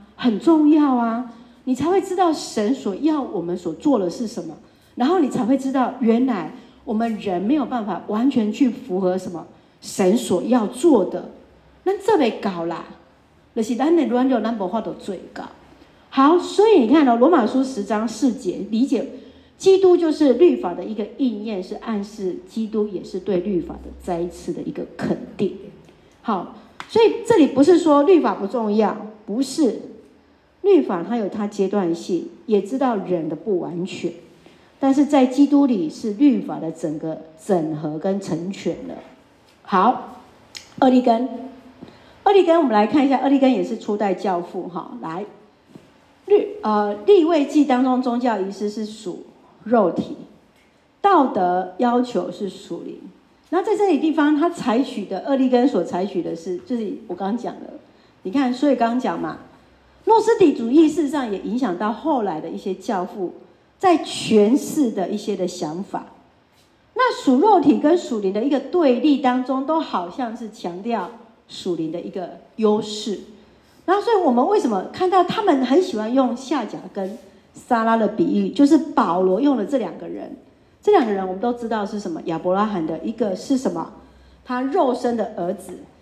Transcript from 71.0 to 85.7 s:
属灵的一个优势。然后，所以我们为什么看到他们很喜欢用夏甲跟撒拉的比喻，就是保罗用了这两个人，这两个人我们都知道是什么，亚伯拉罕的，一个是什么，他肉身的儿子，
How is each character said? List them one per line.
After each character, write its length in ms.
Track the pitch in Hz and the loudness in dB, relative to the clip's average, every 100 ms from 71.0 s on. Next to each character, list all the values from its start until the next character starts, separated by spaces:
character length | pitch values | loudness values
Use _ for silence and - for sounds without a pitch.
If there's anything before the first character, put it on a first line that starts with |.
| 180 - - _ _ | -6 -14 -20 _ _
属 280 | - - 165 | -10 -6 -4
灵 160 | 160 | -6
的 80 | 170 | -8
一 100 | 202 | -10
个 200 | 190 175 - - - | -10 -12 -14 -16 -2
优 240 | 214 214 | 0 0
势。 400 | - - - 190 - - _ _ _ _ - | -2 -8 -8 -8 -10 -20 _ _ _ _ -2
然 100 | 392 | -2
后， 60 | |
所 100 | 466 | 2
以 40 | 427 | 2
我 140 | 339 | 2
们 140 | 240 302 | 2 2
为 120 | 427 | 0
什 100 | 254 | 0
么 160 | 196 190 | -2 -6
看 160 | - 370 | -4 2
到 140 | 381 | 2
他 180 | 359 - | 2 0
们 240 | 415 277 247 | 2 2 2
很 160 | 285 | 2
喜 160 | 370 214 | 2 -2
欢 160 | 220 | -2
用 220 | 262 254 233 | 0 0 -2
夏 280 | - 302 214 | -4 -4 -4
甲 120 | 160 185 | -10 -12
跟 240 | - 190 226 - - _ | -8 -8 -10 -18 -20 _
撒 300 | - - 233 | -16 -2 0
拉 140 | 226 226 | 2 2
的 100 | 214 | 2
比 300 | - 170 202 | 0 0 0
喻， 120 | 196 | 0
就 140 | - 277 | 4 6
是 120 | 320 | 6
保 440 | - - 202 175 | 4 0 0 2
罗 200 | 190 185 | 2 2
用 160 | 285 254 | 2 0
了 80 | 196 | 0
这 120 | 269 | -2
两 200 | 190 - | -4 -8
个 100 | 170 | -12
人， 280 | 165 82 - _ _ _ _ | -12 -14 -16 _ _ _ _
这 100 | - | 2
两 140 | 403 233 | 4 4
个 60 | |
人 140 | 196 190 | -2 -4
我 60 | |
们 80 | 185 | -4
都 140 | 240 | -4
知 160 | 240 226 | -4 -4
道 160 | 220 202 | -4 -4
是 140 | 208 | -6
什 120 | 196 | -8
么， 100 | 160 - | -8 -6
亚 120 | 160 | -4
伯 160 | 180 | -2
拉 120 | 185 214 | 0 0
罕 200 | 202 160 | -2 -4
的， 140 | 160 | -6
一 120 | - | -8
个 200 | 226 220 185 | -4 -4 -4
是 220 | - 269 | -2 -2
什 140 | 214 | -2
么， 220 | 170 - - - - - _ | -6 -8 -14 -20 -20 -20 _
他 180 | - 247 | -10 -6
肉 320 | 269 359 277 | -2 0 0
身 220 | 247 247 233 | 0 -2 -4
的 180 | 196 - | -6 -6
儿 160 | 175 | -6
子， 260 | 208 - | -8 -12